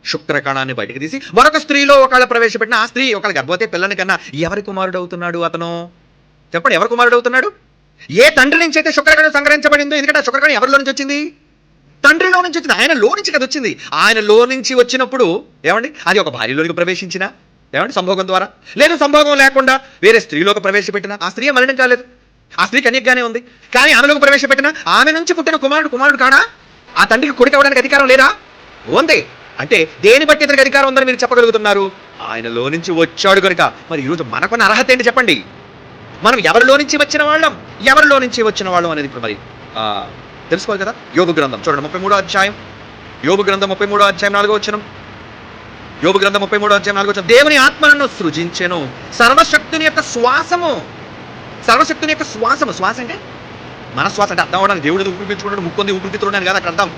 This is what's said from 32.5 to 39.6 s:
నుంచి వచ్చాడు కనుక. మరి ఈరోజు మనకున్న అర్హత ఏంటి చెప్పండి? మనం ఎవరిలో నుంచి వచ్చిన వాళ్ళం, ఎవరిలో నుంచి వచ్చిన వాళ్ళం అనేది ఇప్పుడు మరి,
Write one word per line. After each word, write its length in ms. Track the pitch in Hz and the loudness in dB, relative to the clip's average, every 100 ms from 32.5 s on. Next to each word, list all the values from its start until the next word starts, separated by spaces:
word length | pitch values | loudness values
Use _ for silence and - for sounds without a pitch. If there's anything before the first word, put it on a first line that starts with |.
| 117 127 | -4 -4
నుంచి 220 | 160 165 | -4 -4
వచ్చాడు 480 | 165 160 - 196 196 | 0 0 0 2 2
కనుక. 220 | 190 175 | 2 0
మరి 440 | 147 - - 160 131 | 0 -2 -10 -8 -4
ఈరోజు 180 | 165 | -6
మనకున్న 400 | 135 - 190 233 | -6 -4 -4 0
అర్హత 280 | 202 214 262 | 2 2 2
ఏంటి 120 | 254 | 2
చెప్పండి? 400 | 240 240 240 135 - - - - - - - - | 2 0 0 -2 -4 -20 -20 -20 -20 -20 -20 -2
మనం 160 | 208 247 | 0 2
ఎవరిలో 380 | 185 220 247 277 | 2 4 4 4
నుంచి 200 | 294 294 | 2 -2
వచ్చిన 260 | 294 302 | -2 0
వాళ్ళం, 380 | 302 311 320 190 - - 220 | 0 2 0 -4 -18 -4 2
ఎవరిలో 320 | 285 302 277 | 4 6 4
నుంచి 240 | 247 - | 2 -2
వచ్చిన 260 | 220 208 190 | -2 -2 -2
వాళ్ళం 220 | 180 170 | -2 0
అనేది 160 | 151 139 | -4 -6
ఇప్పుడు 160 | 123 | -8
మరి, 140 | 117 101 - - | -8 -8 -14 -20